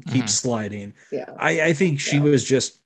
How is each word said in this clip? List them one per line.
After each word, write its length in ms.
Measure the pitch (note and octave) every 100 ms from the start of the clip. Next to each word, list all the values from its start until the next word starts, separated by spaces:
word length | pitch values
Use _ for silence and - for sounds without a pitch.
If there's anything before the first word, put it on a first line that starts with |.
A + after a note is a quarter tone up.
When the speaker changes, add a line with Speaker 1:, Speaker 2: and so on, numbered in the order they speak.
| D3+
Speaker 1:
keep 160 | B2+
Speaker 2:
Mm-hmm. 40 | A2+
Speaker 1:
sliding." 640 | G#2+ C3 A2+ G#2 G2+ G2+ - _
Speaker 3:
Yeah. 200 | C3+ - -
Speaker 1:
I, 240 | D3+ E3
I 100 | D#3+
think 260 | D3+ F#3 C#3+
she 180 | - C#3+
Speaker 3:
Yeah. 40 |
Speaker 1:
was 220 | D3 C#3
just 360 | - C3 - -